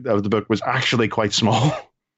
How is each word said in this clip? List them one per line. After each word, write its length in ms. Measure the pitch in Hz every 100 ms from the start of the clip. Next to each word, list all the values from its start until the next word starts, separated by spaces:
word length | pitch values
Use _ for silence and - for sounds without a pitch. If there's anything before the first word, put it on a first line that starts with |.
of 200 | 127 101
the 40 | 101
book 180 | 107 104
was 120 | 107
actually 460 | - 127 123 127 113
quite 240 | - 107
small. 400 | - 110 113 139
<laughs> 180 | - - _ _